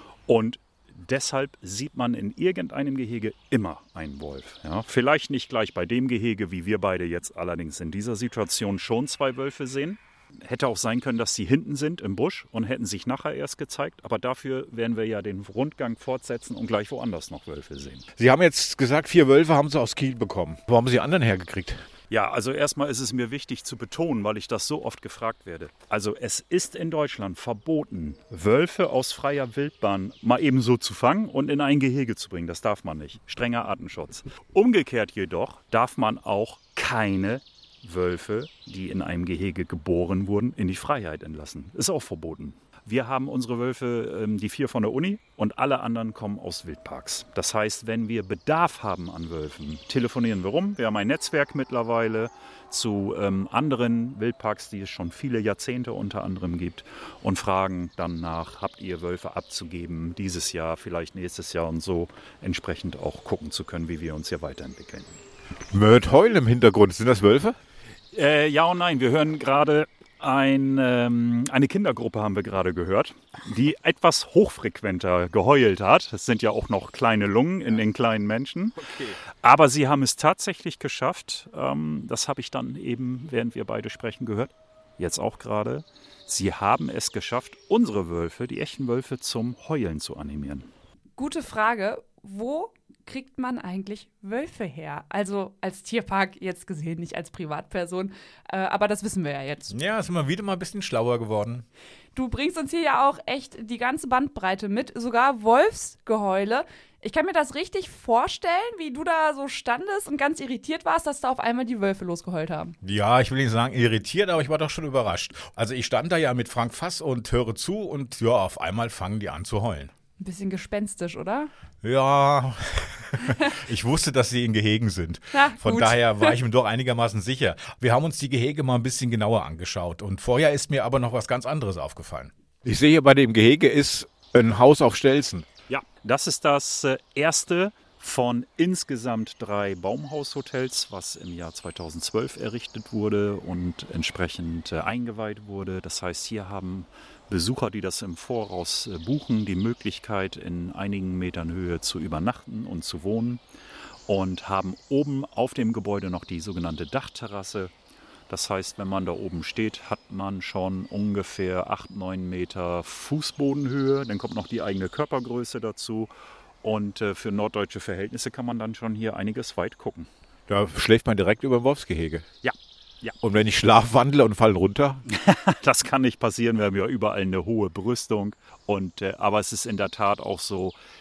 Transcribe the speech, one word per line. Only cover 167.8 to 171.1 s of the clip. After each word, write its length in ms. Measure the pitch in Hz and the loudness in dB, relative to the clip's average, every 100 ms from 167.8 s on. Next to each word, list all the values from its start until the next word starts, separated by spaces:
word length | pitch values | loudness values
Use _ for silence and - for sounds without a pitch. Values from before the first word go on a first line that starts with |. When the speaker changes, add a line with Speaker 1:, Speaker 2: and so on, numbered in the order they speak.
Speaker 1:
Verhältnisse 500 | - 92 104 151 127 | -8 -6 -6 -6 -8
kann 160 | - 120 | -6 -6
man 120 | 117 | -6
dann 160 | 110 | -6
schon 200 | 110 113 | -6 -6
hier 220 | 107 110 - | -4 -4 -2
einiges 400 | 101 110 - - | -4 -4 -6 -4
weit 220 | 90 - | -4 -6
gucken. 280 | 107 - 80 _ - - - | -10 -10 -12 _ -20 -16 0
Speaker 2:
Da 200 | 101 104 | 2 2
schläft 380 | - - 113 | 0 6 6
man 100 | - | 6